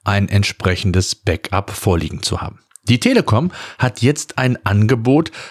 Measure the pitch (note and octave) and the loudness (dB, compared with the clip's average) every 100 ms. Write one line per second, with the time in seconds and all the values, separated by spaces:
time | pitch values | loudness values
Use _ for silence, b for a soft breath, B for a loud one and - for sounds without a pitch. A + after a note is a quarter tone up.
0 | G#2 G2+ G2 G2+ - - F#2 F2+ G2 F#2 | -2 0 2 0 0 -2 -2 0 0 0
1 | - - - D#2+ - G2 - G2+ G#2 E2+ | -2 -4 -4 -4 -2 -4 -4 -4 0 0
2 | D#2 F2+ - - - - _ _ - A#2+ | -2 -6 -6 -6 -8 -14 _ _ 0 2
3 | A#3+ B3 - G#2+ F3+ B B B B2 - | 4 2 2 0 0 B B B -4 2
4 | A#2+ D3 - - B2+ B2 - G2+ G#2+ B2 | 0 0 -6 -2 -2 0 0 2 4 2
5 | A#2+ D3 D#3+ B B | 4 2 2 B B